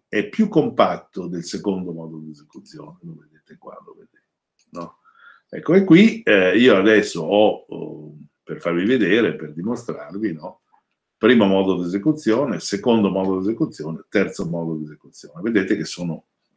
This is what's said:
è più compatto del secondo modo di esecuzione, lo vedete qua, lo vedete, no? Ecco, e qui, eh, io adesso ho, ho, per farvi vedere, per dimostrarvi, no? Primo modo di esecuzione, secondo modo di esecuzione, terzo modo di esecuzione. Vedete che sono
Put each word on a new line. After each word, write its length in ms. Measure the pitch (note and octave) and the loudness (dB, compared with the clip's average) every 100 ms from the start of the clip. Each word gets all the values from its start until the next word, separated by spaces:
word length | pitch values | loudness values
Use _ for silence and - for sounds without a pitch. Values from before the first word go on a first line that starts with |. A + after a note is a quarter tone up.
| _ | _
è 200 | G#2 G2+ | -4 -4
più 200 | - A3 | -2 0
compatto 800 | E3 C3 G#2 G2 E2+ - - F2 | 2 0 2 0 0 -10 -12 -10
del 160 | F2 | -10
secondo 480 | E2 - G2+ F#2+ F#2 | -8 -6 -4 -4 -6
modo 260 | E2 D#2+ D#2+ | -12 -12 -16
di 140 | D#2 | -16
esecuzione, 640 | D2+ _ - - D#3 D3+ E3+ | -20 _ -20 -20 -20 -20 -20
lo 120 | E3+ E3 | -20 -20
vedete 380 | _ D#3 _ - | _ _ _ -20
qua, 220 | G#2+ - - | -20 -20 -20
lo 80 | |
vedete, 300 | - _ _ _ _ _ _ _ | -20 _ _ _ _ _ _ _
no? 300 | F2 E2+ _ _ _ - - _ | -16 -16 _ _ _ -20 -20 _
Ecco, 280 | - - F3+ | -12 2 2
e 80 | |
qui, 400 | G3 E3 A3 - | 6 8 8 4
eh, 340 | - G#2 F#2 F#2+ | 2 4 4 6
io 180 | B2 G2+ | 6 6
adesso 460 | G2 G#2+ - - | 6 4 2 -6
ho, 440 | D#2+ G2+ G#2+ - - | 0 4 4 2 -10
ho, 480 | - D#2+ D#2 D2+ D2+ - _ | -12 -12 -14 -18 -20 -20 _
per 180 | _ D#2 | _ -8
farvi 260 | F2 E2+ G2 | -4 -2 0
vedere, 500 | B2+ F#2+ G#2+ G#2 C#2 | 0 2 2 2 -2
per 180 | D2+ | -10
dimostrarvi, 800 | D2+ F#2 A#2+ - - - F#2 G#2+ | -8 -8 -8 -8 -12 -10 -6 -6
no? 280 | D#2+ F2 - _ _ _ _ _ _ | -6 -12 -16 _ _ _ _ _ _
Primo 300 | A2+ B2 G2+ | 4 6 4
modo 340 | F#2+ F#2+ F2+ | 4 2 0
di 60 | F2 | -2
esecuzione, 720 | G2 D3+ D3+ - A2 C#3 F2+ | -2 -2 -2 0 0 0 -4
secondo 500 | - G2 B2 A2+ G2+ | -6 -4 2 2 2
modo 280 | F#2 F#2+ F#2+ | 0 -2 -2
di 80 | F#2+ | -2
esecuzione, 600 | A#2 D3+ - D#2+ D#2+ - | -2 -4 -6 -10 -10 -4
terzo 380 | G#2 F#2 - F2 | -2 -2 -4 -8
modo 280 | E2+ E2 D#2 | -6 -6 -8
di 80 | D2+ | -10
esecuzione. 560 | D2+ C#2+ - - E2 | -16 -20 -20 -20 -10
Vedete 340 | G2 A2+ F#2+ - | -2 -2 0 -2
che 80 | E2 | -4
sono 400 | - F2 D2+ _ _ _ | -8 -8 -8 _ _ _